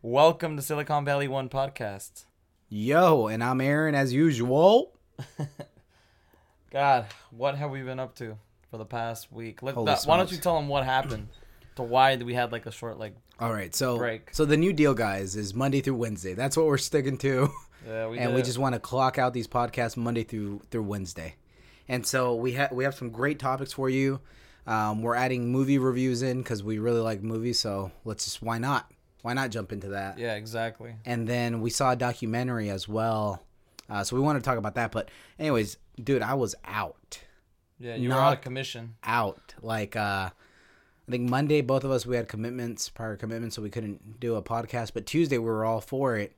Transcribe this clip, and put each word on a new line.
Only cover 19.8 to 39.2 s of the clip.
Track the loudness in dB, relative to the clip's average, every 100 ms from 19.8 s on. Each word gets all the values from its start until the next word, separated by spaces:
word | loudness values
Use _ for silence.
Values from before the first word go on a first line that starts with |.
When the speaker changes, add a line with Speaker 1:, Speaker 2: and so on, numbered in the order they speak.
| -2 -2
Speaker 2:
Monday | -2 -2
through, | -2 -4 -6 -8 -6
through | -4
Wednesday. | -2 -4 -6 -8 -12 -14 _ _ -20 -20 -6
And | -4 0
so | 0 2
we | 2 0
ha-, | 0 -2
we | 0 -2
have | -2
some | -10
great | -2 0 0
topics | -2 -2 -4
for | -2 0
you. | 2 2 0 -8 -20 -20 -18 -2
Um, | 0 0 0
we're | 0 2
adding | 2 0 0
movie | 2 4 4
reviews | 4 2 2 2
in | 0 -2 -2
'cause | -4
we | -2 -2
really | 2 2
like | 0 -2
movies, | -4 -2 -2 -2
so | -2 -4 -6 -8 -10
let's | -6
just, | -6 -6
why | -4 -2
not? | 0 -2 -4 _ _ _
Why | -6
not | -4 -2
jump | -4 -8
into | -8 -8
that? | -6 -8 -6
Speaker 1:
Yeah, | -6 -6
exactly. | -6 -4 -4 -6 -16 -14 -6
Speaker 2:
And | -4 -2
then | 0 0 -2
we | -2
saw | 2 2
a | 2
documentary | -2 -2 -4 -2 -2 -2 -4
as | -4 -4
well. | -2 0 0 -2 -4 -12 _ _ -20 -8
Uh, | -4 -2
so | 0
we |
wanna | 2 2
talk | 0 -2
about | -2 -2
that. | -2
But | -2 -6 -12 -20 -6
anyways, | 0 0 0 -6 -18 -10
dude, | 0 0
I | 2 0
was | -2 -4
out. | -6 -4 -4 -8 _ -18 -18 _ _ _ _ _
Speaker 1:
Yeah, | -10 -4
you | 0
were | 4
out |
of | 4 2
Speaker 2:
Knocked |
Speaker 1:
commission. | -4 -8 -8 -10 -14 -12
Speaker 2:
out. | 0 0